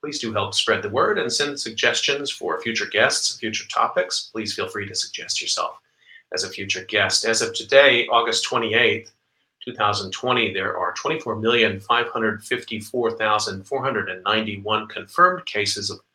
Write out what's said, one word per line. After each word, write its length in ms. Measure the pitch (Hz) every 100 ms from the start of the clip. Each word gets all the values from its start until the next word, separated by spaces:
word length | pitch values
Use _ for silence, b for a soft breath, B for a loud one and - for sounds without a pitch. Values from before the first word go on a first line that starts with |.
Please 180 | 151 -
do 120 | 117
help 220 | 107 95
spread 280 | - - 104
the 80 | 104
word 300 | 123 185 208
and 100 | 117
send 300 | - 143 143
suggestions 720 | 117 113 120 - - 143 139
for 300 | - 90 -
future 240 | 117 110 101
guests 480 | 101 127 135 -
and 60 | -
future 260 | 110 107 -
topics. 600 | 117 113 - - - -
Please 220 | 110 104
feel 160 | 101 92
free 180 | 104 98
to 80 | 95
suggest 460 | - - 90 -
yourself 360 | - - - - B B B B _
as 120 | - 95
a 40 |
future 360 | - 98 92 -
guest. 400 | 104 98 - 110
As 160 | 113
of 120 | 117
today, 540 | - - 139 143 120 117
August 380 | 120 117 110 -
twenty-eighth, 680 | 127 113 113 117 107 - _ _ _ _ _
two 120 | -
thousand 380 | - 107 101 95
twenty, 420 | - 127 123 107
there 240 | 95 95 90
are 160 | 90
twenty-four 420 | - 143 160 123 107
million 460 | 110 120 110 98
five 260 | - 120 120
hundred 340 | 117 110 101
fifty-four 720 | - 123 120 110 107 123 117 113
thousand 500 | 107 107 107 98 -
four 160 | 135
hundred 240 | 135 110 95
and 160 | 92
ninety-one 640 | 95 110 110 98 101 107 107
confirmed 580 | 104 - - 180 180 -
cases 440 | - 101 - 101
of 100 | 95 _